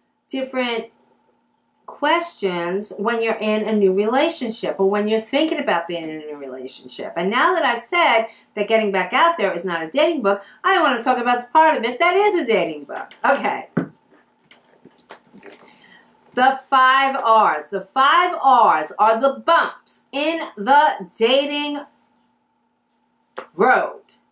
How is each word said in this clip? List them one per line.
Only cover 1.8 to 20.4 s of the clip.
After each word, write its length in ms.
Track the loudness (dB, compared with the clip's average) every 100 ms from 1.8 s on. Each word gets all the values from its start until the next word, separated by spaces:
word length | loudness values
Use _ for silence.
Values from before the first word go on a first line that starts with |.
| -20
questions 1000 | -4 0 0 -2 -6 -4 -4 -4 -4 -6 -6
when 240 | -4 -2
you're 140 | -2 -2
in 320 | -2 -2 0
a 80 | 2
new 180 | 2
relationship 840 | 2 2 2 0 -2 -6 -6 -6 0
or 100 | 0
when 180 | 0 0
you're 120 | -2
thinking 400 | -2 -2 0 -2
about 280 | -2 -2 -2
being 180 | -8 -8
in 160 | -12
a 40 | -12
new 120 | -14
relationship. 760 | -12 -12 -12 -14 -12 -10 -8 -4
And 140 | -2
now 240 | 0 2
that 120 | 2 0
I've 160 | -2
said 460 | -2 0 2 2 -2 -8 -14 -6
that 120 | 0
Getting 240 | 0 0
Back 220 | -2 -2
Out 240 | 2 2 2
There 160 | -2
is 120 | -2 -4
not 180 | -6
a 60 | -4
dating 320 | 0 0 0
book, 200 | 0 -2 -6 -6
I 180 | 0 2
want 160 | 2 0
to 60 |
talk 140 | -2 -2
about 240 | 0 -2
the 60 | 2
part 300 | 4 4 4
of 60 |
it 160 | -2 0
that 160 | 2 2
is 200 | 2 2
a 100 | 0
dating 400 | 0 0 -6 -12
book. 260 | -14 -14 -4 0
Okay. 380 | 0 -2 -6 -6 -6 -6 _ _ _ _ _ _ -20 _ _ -20 _ -20 -20 _ -20 -20 -20 -20 _ -20 -20 _ _ _
The 260 | 2 2 2 0
five 480 | 4 4 4 2 0
R's. 440 | 2 4 4 0 -6
The 140 | -10
five 540 | -6 0 4 4 2 2
R's 520 | 4 6 4 2 -2 2
are 220 | 2 4
the 240 | 0 0 0
bumps 640 | 2 0 -8 -12 -12 -10
in 300 | -4 -4 -4